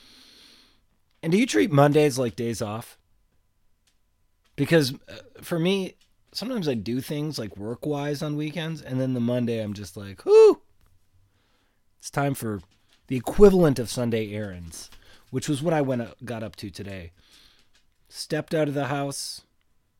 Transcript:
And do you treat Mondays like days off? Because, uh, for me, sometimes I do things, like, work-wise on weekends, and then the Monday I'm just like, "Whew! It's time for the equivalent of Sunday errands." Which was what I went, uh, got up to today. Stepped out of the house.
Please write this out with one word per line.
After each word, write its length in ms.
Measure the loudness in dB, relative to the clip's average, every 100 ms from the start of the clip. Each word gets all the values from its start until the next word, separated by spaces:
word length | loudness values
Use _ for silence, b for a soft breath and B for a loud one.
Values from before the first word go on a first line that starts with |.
| b b b b b b b b _ _ _ _
And 80 | 0
do 80 | 2
you 80 | 4
treat 240 | 2 4
Mondays 480 | 6 6 6 4 2
like 160 | -4 -4
days 260 | -6 -4
off? 380 | -6 -8 -12 -20 _ _ _ _ _ _ _ _ _ _ _ _ _ _ _ -6
Because, 380 | 2 4 4 -4 -16
uh, 320 | -20 -20 -20
for 160 | -6 -2
me, 380 | 0 0 -4 -12 _ _ _
sometimes 380 | -10 -6 -4 -2
I 60 | -2
do 260 | -4 -6
things, 380 | -6 -6 -6 -6
like, 180 | -10 -10
work-wise 640 | -10 -8 -6 -4 -4 -6
on 140 | -6 -6
weekends, 480 | -6 -8 -8 -10
and 180 | -6 -4
then 140 | -2 0
the 40 |
Monday 440 | 0 0 -2 -4
I'm 100 | -6
just 240 | -8 -12 -12
like, 260 | -14 -8 6
"Whew! 360 | 8 8 6 _ _ _ _ _ _ _ _ _ _ _ _ _ _
It's 140 | -10
time 240 | -4 -4 -4
for 260 | -6 -8 -12 _ _ _ _
the 100 | -6
equivalent 640 | -2 8 8 10 4 2
of 100 | -4
Sunday 420 | -4 -2 -2 -4
errands." 600 | -8 -10 -12 -14 -16 -18 b b b b
Which 160 | -8 -4
was 140 | -2
what 100 | 0
I 80 | 0
went, 180 | 0 -2
uh, 140 | -6 -12
got 200 | -12 -10
up 120 | -10 -12
to 120 | -14
today. 420 | -12 -12 -12 -14 _ b b b b b _ _ _ _
Stepped 460 | -16 -6 -6 -4
out 140 | -2 0
of 80 | -2
the 100 | -4
house. 560 | -4 -6 -8 -10 -14 _ _ _ _ _